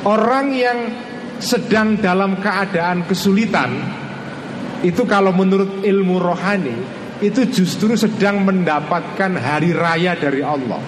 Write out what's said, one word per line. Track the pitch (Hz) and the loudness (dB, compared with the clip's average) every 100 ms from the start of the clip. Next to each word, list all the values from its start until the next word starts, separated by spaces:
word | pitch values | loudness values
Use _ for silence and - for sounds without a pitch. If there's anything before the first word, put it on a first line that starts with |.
Orang | 202 214 220 262 277 | 2 2 4 2 0
yang | 262 247 240 233 226 - - - - | 0 0 0 -4 -8 -12 -12 -12 -8
sedang | - 240 - 214 214 214 | -2 -2 2 2 4 2
dalam | 202 185 196 185 | 2 2 2 0
keadaan | 202 190 196 180 170 180 175 | 0 0 0 0 0 -2 -2
kesulitan, | 190 202 196 226 170 127 127 131 - - - - - - - - - | 0 2 2 2 0 0 -2 -6 -8 -10 -10 -12 -12 -12 -10 -8 -2
itu | 180 170 220 | 0 0 2
kalau | 202 196 | 4 4
menurut | 180 190 196 196 196 | 4 4 2 0 -2
ilmu | 202 196 190 180 | 0 2 2 2
rohani, | 175 175 185 202 147 117 131 - - - | 0 0 0 -2 -2 -4 -8 -10 -12 -2
itu | 208 262 254 | 0 2 2
justru | - 175 127 220 226 | 2 0 0 0 2
sedang | 220 - 202 202 | 0 2 0 2
mendapatkan | 196 190 165 151 147 170 - - 190 175 | 2 2 2 0 0 -4 -4 -4 -2 0
hari | 123 151 165 | -2 0 2
raya | 165 170 165 180 175 | 2 0 2 0 0
dari | 147 135 | 0 0
Allah. | 143 147 123 85 | 0 -2 -2 -6